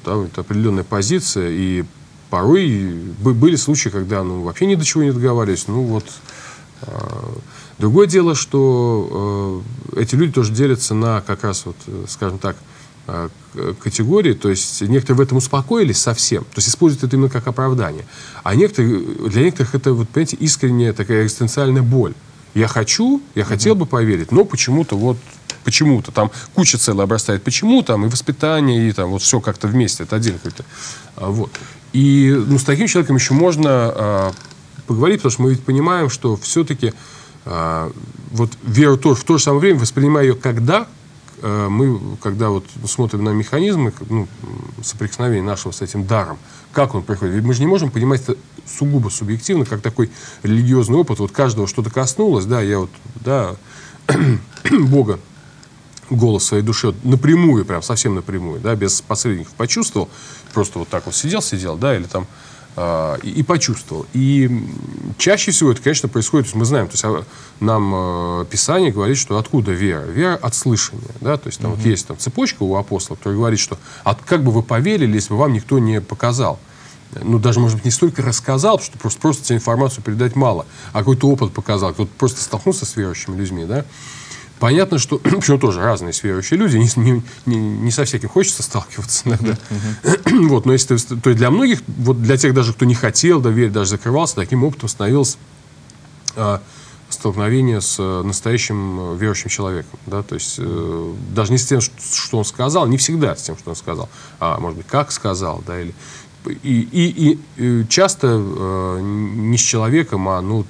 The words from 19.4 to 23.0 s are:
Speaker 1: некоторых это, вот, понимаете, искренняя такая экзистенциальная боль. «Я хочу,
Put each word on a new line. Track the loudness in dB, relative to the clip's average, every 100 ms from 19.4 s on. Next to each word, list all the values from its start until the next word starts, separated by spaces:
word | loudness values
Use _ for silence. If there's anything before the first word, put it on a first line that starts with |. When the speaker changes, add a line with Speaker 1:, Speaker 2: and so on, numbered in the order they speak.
Speaker 1:
некоторых | 2 2 -2 0
это, | 0
вот, | 0 0
понимаете, | 0 -2 -2
искренняя | -2 0 2 2 2
такая | 0 0 0
экзистенциальная | 0 0 -2 0 2 2
боль. | 4 2 2 -4 -18 -20 -4
«Я | 0 0
хочу, | 0 0 2